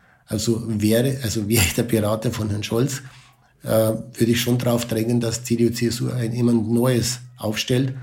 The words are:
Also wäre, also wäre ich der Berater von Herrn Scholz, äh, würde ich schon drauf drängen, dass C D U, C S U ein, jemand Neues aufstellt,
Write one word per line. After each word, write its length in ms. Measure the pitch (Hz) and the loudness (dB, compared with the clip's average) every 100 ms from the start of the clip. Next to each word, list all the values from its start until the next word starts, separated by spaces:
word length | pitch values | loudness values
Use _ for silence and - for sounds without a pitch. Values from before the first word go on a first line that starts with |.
| _ _ _ | _ _ _
Also 360 | 107 117 110 113 | -4 0 -2 -2
wäre, 520 | 107 107 110 135 127 | 0 2 4 2 -2
also 240 | 101 107 101 | -4 -4 0
wäre 160 | 113 | 2
ich 100 | 95 | 2
der 80 | - | 0
Berater 480 | 113 110 104 110 123 | 0 0 0 0 -2
von 180 | 110 107 | -4 -4
Herrn 140 | 98 | -4
Scholz, 400 | 98 113 135 - - - - _ _ _ | -2 0 0 -4 -12 -20 -20 _ _ _
äh, 40 | - | 0
würde 640 | 110 110 113 - - 117 | 2 2 0 -8 0 2
ich 80 | 117 | 2
schon 160 | 120 120 | 2 0
drauf 300 | 123 117 - | 2 0 0
drängen, 340 | 110 113 120 | -2 0 0
dass 240 | 117 110 | 0 -4
C 120 | - 117 | -2 2
D 100 | 117 | 2
U, 40 | |
C 180 | 117 117 | 2 -2
S 120 | - | -2
U 100 | 127 | -4
ein, 220 | 123 117 | -2 -2
jemand 380 | 120 120 117 107 | 0 2 2 2
Neues 500 | 117 127 120 104 - - - | 2 4 2 0 -6 -12 -8
aufstellt, 580 | 107 110 - 127 135 - | -4 -4 0 0 0 -4